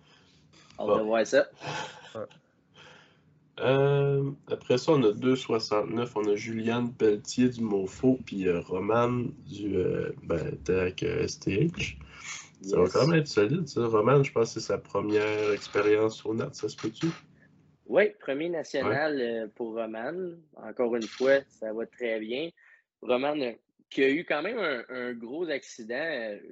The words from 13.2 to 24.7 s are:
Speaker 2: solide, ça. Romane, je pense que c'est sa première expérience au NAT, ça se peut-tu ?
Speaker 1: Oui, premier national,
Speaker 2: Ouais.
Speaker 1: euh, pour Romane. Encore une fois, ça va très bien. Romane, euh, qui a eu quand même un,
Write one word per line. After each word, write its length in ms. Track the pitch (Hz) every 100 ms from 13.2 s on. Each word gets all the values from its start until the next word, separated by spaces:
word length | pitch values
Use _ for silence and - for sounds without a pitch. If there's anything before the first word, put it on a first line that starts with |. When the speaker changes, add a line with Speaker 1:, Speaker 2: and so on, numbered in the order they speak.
| 147
Speaker 2:
solide, 400 | - 104 170 160
ça. 180 | - 117
Romane, 380 | 110 107 139
je 80 | 135
pense 220 | - 117
que 60 | -
c'est 60 | -
sa 100 | 98
première 720 | - 101 104 107 104 107 107
expérience 760 | 101 - 104 104 107 110 110 104
au 80 |
NAT, 160 | 113 139
ça 160 | - 107
se 60 | -
peut-tu ? 300 | - - 165 - - _ _ _ _ _ -
Speaker 1:
Oui, 220 | 139 214 -
premier 300 | - 139 170
national, 640 | 170 139 143 127 139 156 143
Speaker 2:
Ouais. 220 | 120 117
Speaker 1:
euh, 60 | 110
pour 200 | - 117 113
Romane. 640 | 110 110 120 175 185 170 160 -
Encore 400 | 113 107 120 120
une 80 | 107
fois, 320 | - 131 139 135
ça 240 | - 110
va 120 | 110 113
très 340 | - 120 110
bien. 300 | 110 123 165 - _ - _ _
Romane, 400 | 110 123 139 151
euh, 100 | 127 110 _ _ -
qui 140 | -
a 60 | 135
eu 140 | 143
quand 180 | 175 151
même 160 | 175 240
un, 240 | 180